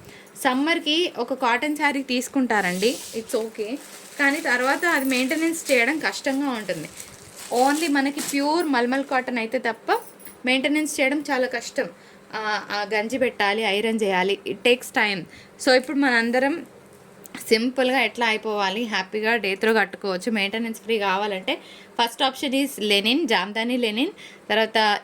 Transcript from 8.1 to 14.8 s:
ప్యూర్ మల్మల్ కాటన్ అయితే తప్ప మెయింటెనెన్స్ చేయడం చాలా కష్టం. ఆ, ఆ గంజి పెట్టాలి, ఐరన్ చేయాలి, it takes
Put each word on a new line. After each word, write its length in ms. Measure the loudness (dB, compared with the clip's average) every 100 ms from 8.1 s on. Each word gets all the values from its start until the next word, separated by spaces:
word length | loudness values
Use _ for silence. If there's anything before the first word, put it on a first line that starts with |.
| -2
ప్యూర్ 460 | -2 0 2 2 2
మల్మల్ 380 | 2 2 0
కాటన్ 340 | 0 -2 0 -4
అయితే 200 | -2 -2
తప్ప 340 | -2 -4 -2 -2 -2 -20 -20 -8 0
మెయింటెనెన్స్ 540 | 2 2 0 0 0
చేయడం 240 | 0 0 -2
చాలా 160 | 0 0
కష్టం. 420 | -2 -6 -6 -6 -6 -20 -20 -12
ఆ, 320 | -6 -4 -4 -4
ఆ 160 | -6 -2
గంజి 240 | -2 -2 0
పెట్టాలి, 440 | -2 0 0 2
ఐరన్ 360 | 0 0 0 0
చేయాలి, 360 | 2 2 2 0 -4
it 80 | -2
takes 320 | 2 2